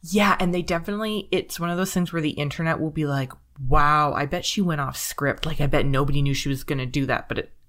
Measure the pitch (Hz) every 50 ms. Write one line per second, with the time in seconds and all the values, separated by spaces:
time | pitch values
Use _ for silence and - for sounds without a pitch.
0 | - 160 170 208 208 208 185 - 190 175 175 180 170 - 175 170 165 - 202 208
1 | 220 214 214 214 - - - 180 - - - - 170 170 175 175 185 180 - 185
2 | 180 165 - 165 156 151 - - 147 147 135 - 165 165 160 - - 156 151 160
3 | 156 143 139 139 135 131 - - - _ _ - 135 123 143 151 147 147 151 151
4 | 151 147 - - 143 143 180 180 175 - - - 196 175 165 147 139 131 131 -
5 | - - - - 143 139 - - - - - - 143 139 127 156 151 143 135 131
6 | 143 139 139 143 143 139 139 135 - 143 139 131 - - 151 131 127 127 123 151
7 | 135 131 123 - - - 117 - - - - - -